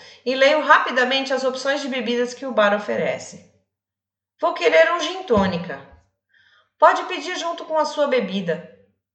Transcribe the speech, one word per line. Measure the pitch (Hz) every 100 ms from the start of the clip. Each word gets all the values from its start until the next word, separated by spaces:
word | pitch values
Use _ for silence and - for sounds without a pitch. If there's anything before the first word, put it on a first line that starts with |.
| - - -
e |
leio | 262 269 302
rapidamente | 277 330 - 254 254 269 269
as | 262
opções | 254 254 269 285
de | 269
bebidas | 254 226 240 240
que | - 269
o |
bar | 214 208
oferece. | 208 - 220 139 131 - - - _ _ _ _ _ _ _ _ _
Vou | 320 349
querer | 330 320 330
um | 339
gin | 302 370
tônica. | 359 220 190 170 170 139 - - _ _ _ _ _ _ _ _
Pode | 311 370
pedir | 359 359 285 349
junto | 339 320 320
com | 311
a | 294
sua | - 285
bebida. | 254 196 190 170 160 - - _ _ _